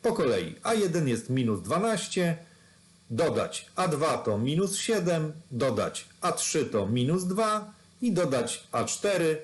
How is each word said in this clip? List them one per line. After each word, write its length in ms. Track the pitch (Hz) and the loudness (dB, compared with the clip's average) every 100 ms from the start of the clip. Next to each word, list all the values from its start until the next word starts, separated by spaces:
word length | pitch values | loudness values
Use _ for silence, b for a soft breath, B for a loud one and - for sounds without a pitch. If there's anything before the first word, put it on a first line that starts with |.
po 100 | 233 | 0
kolei 420 | 196 139 123 - - | 2 2 2 -2 -6
A 120 | - | 0
jeden 340 | 226 196 170 139 | 2 2 2 2
jest 220 | 113 - | 0 0
minus 320 | 131 117 101 | 0 2 0
dwanaście, 720 | 85 170 226 202 - 185 170 165 B B B B B - - | 0 0 2 0 -2 0 0 0 B B B B B -20 -6
dodać 600 | 113 160 110 87 - - - | 0 2 2 -2 -6 -8 -2
A 120 | 180 | 0
dwa 300 | 147 156 127 | 2 0 0
to 200 | - 104 | 0 0
minus 380 | 127 160 196 196 | 0 0 0 -2
siedem, 560 | - 214 175 165 156 151 - | 0 0 2 0 -2 -8 -10
dodać 580 | 123 135 107 85 - - - | -2 0 0 -2 -6 -14 -6
A 120 | 180 | -4
trzy 340 | - - 160 135 | -2 -2 0 0
to 200 | 107 98 | 0 0
minus 380 | 120 127 180 | 0 2 0
dwa 480 | 180 190 220 214 208 B B _ | 0 0 0 0 -4 B B _
i 100 | 247 | 0
dodać 540 | 180 165 131 117 - - | 2 2 2 -2 -6 -6
A 120 | 120 | -4
cztery 540 | 110 - 208 185 165 156 | -2 -2 0 2 2 0